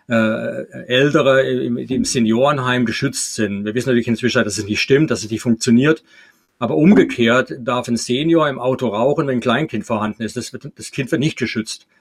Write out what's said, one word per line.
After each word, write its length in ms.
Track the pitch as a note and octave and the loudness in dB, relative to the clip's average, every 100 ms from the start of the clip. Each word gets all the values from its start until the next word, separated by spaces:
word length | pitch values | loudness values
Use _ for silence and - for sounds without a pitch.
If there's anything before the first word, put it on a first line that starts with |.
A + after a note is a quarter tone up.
| - | -2
äh, 540 | A2+ A2 A2+ A#2 - - B2+ B2 | 0 0 -2 -6 -8 -10 -14 -2
Ältere 560 | B2+ C#3+ D#3 C3+ C3+ | 2 4 4 4 4
im, 340 | C3 B2+ C3 A#2+ | 2 0 -2 -4
im 280 | A#2+ B2+ A2+ | -4 -2 0
Seniorenheim 800 | C3 A2+ A2+ C#3 C#3+ B2+ B2 A#2 | 0 2 2 2 0 -2 0 -2
geschützt 500 | - C3+ - - - | -2 -4 -4 -8 -4
sind. 300 | G#2+ G2+ G#2 | -4 -2 -4
Wir 80 | A2+ | -4
wissen 140 | A#2+ | 0
natürlich 180 | B2 A#2 | 0 2
inzwischen, 360 | A2+ A#2+ B2 | -2 0 0
dass 140 | G#2+ G2+ | -2 -4
es 80 | G2+ | -4
nicht 160 | G2+ | -4
stimmt, 300 | - C3+ D#3 | 2 2 2
dass 120 | A2+ | -2
es 80 | G#2 | -4
nicht 100 | A2 | -6
funktioniert. 640 | B2 A2+ - A#2 C#3+ D#3+ _ - - _ _ _ | -2 0 4 4 4 0 _ -20 -20 _ _ _
Aber 160 | C3+ D3+ | -2 4
umgekehrt 800 | D#3+ G#3 C3+ C3 A#2 B2 B2+ - | 6 6 4 2 2 2 0 -6
darf 280 | A#2+ B2 A#2+ | -4 -4 -2
ein 100 | A2+ | -4
Senior 520 | - B2 E3 E3 D3 | -2 -2 2 2 2
im 100 | C3 | 0
Auto 300 | B2 C3 B2+ | -2 -2 -2
rauchen, 380 | G2+ B2+ D3 C#3 | 0 2 2 0
wenn 100 | B2+ | -2
ein 40 | |
Kleinkind 440 | B2 A#2+ D3+ G#2+ - | 0 0 0 -6 -4
vorhanden 380 | A2 G#2+ G#2 | -4 -4 -6
ist. 120 | A2 B2 | -8 -8
Das 160 | A2 | -10
wird, 180 | - D3 - | -12 -16 -16
das 160 | - | -12
Kind 180 | - C3 | -8 -4
wird 120 | C#3 | -2
nicht 180 | D3 - | -2 -2
geschützt. 480 | A2+ A#2 G#2+ - _ _ | -6 -6 -8 -12 _ _